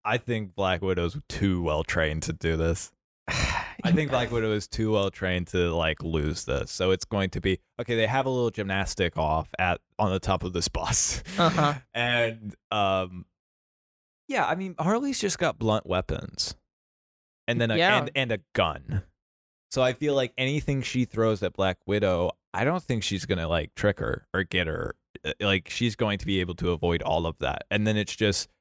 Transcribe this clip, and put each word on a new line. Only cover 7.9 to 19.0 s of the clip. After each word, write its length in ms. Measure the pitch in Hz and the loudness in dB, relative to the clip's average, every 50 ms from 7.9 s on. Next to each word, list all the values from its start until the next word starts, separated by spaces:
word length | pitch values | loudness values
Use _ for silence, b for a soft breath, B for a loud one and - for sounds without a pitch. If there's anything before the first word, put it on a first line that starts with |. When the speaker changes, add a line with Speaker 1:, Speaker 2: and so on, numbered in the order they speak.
| 120 | 0
Speaker 1:
they 120 | 113 110 107 | 2 2 2
have 180 | 123 135 135 | 2 2 0
a 40 | 135 | 2
little 180 | 131 127 120 117 | 2 2 0 0
gymnastic 680 | 110 - 104 98 95 98 95 - - - 95 85 - - | 0 -2 -4 -2 0 0 -2 -2 -2 0 -2 0 0 0
off 320 | 80 76 78 80 78 - - - | 0 2 2 0 0 -2 -4 -2
at, 220 | 92 90 87 - _ _ _ - | 0 0 0 -2 _ _ _ -2
on 120 | 107 98 | 0 0
the 80 | 92 95 | 0 0
top 240 | - - 95 90 90 | 0 0 0 0 0
of 100 | 92 90 | -2 -2
this 140 | 87 82 - | -2 -2 -2
bus. 540 | - 85 85 - - - - - - - - - | -2 -2 -2 0 0 0 0 0 -2 -4 -8 -8
<laughs> 80 | 190 196 | -2 2
Speaker 2:
Uh-huh. 380 | 175 160 156 170 151 147 143 131 - _ - | 2 2 4 4 2 2 0 -2 -8 _ -4
Speaker 1:
And, 640 | 117 120 120 120 120 117 113 113 113 110 104 - - _ - | -2 0 0 2 2 2 0 -2 -6 -10 -12 -12 -12 _ -4
um, 540 | 107 107 101 98 95 95 92 90 90 90 85 _ _ _ _ _ _ _ _ _ _ _ _ _ _ _ _ _ _ _ _ - | 0 2 2 2 2 2 0 -2 -6 -12 -14 _ _ _ _ _ _ _ _ _ _ _ _ _ _ _ _ _ _ _ _ -4
yeah, 200 | 269 233 151 - | 0 0 2 2
I 80 | 156 | 0
mean, 180 | 180 190 190 170 - | 0 -2 -6 -4 -2
Harley's 400 | 156 175 214 233 277 277 262 - | 2 2 2 2 2 -2 -2 0
just 180 | - 196 - - | -2 -2 0 0
got 220 | 180 156 120 - | 0 0 0 0
blunt 260 | 113 110 107 107 - | 2 2 2 2 2
weapons. 680 | - 92 92 92 - 82 - - - - - - - - _ _ _ _ _ _ _ _ _ _ _ _ _ _ _ _ _ - | 0 0 0 0 -2 -4 -4 -6 -8 -6 -6 -6 -6 -6 _ _ _ _ _ _ _ _ _ _ _ _ _ _ _ _ _ -6
And 140 | - 120 117 | -4 0 0
then 120 | 117 113 | 2 2
a, 40 | 110 - | 2 2
Speaker 2:
Yeah. 220 | 170 185 208 - | 4 4 4 2
Speaker 1:
and, 120 | 143 143 - | 0 0 -2
and 160 | 139 135 120 | -2 -2 -2
a 80 | 113 101 - _ - | -2 -6 -6 _ 0
gun. 500 | - 95 80 73 71 67 - - 98 | 2 2 2 0 -4 -6 -4 -4 -4